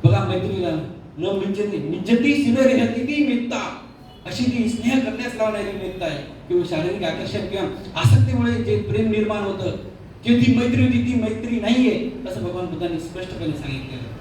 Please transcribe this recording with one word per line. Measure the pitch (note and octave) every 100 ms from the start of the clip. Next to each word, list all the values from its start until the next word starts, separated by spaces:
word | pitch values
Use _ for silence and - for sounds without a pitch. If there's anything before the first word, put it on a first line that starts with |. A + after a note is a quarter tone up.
बघा, | - G3+ G3
मैत्रीला | F#3 F#3 G3 F3 D#3+ C3 - - C#3+
न | F#3 G3
मिज्जती, | F#3+ G3+ G#3 D#3+
मिज्जती | C#3+ F3 - A#3 C#4+ C#4+
शिनरेहती | A#3+ C4 C4 B3+ A3+ A#3
ती | C4 D4 B3+
मित्ता, | A#3 A#3+ - - - - - - - -
अशी | -
ती | B3 A#3+ G#3+
स्नेह | - A#3+ C4
करण्यास | A3 A3 A#3+ A3
लावणारी | A3 G#3 G3 G3 F#3
मित्ता | F#3 E3
आहे, | C#3+ C#3 - -
किंवा | F3 E3+
शारीरिक | E3 E3+ -
आकर्षण | - F#2+ - G#2+ G#2+
किंवा | G2 D3+ - - D#3
आसक्तीमुळे | E3 - - B3 A#3+
जे | A#3+ G3+ G#3
प्रेम | G#3 G#3 A3+
निर्माण | G#3+ G#3+ G#3
होतं, | G3+ G3 - - - - - -
किंवा | A#3 A#3+ B3+
ती | A3+
मैत्री | B3 C4 B3+
होती, | A#3+ A#3+
ती | B3
मैत्री | A3 A3 A#3 A#3
नाहीये, | G#3 B3 B3+ - - - -
असं | -
भगवान | F3 F3+ F3+
बुद्धांनी | D#3+ E3+ D#3+
स्पष्टपणे | - F3+ F3+ - D#3+ D3
सांगितलेलं. | C#3 C3 B2+ B2+ G#2+ -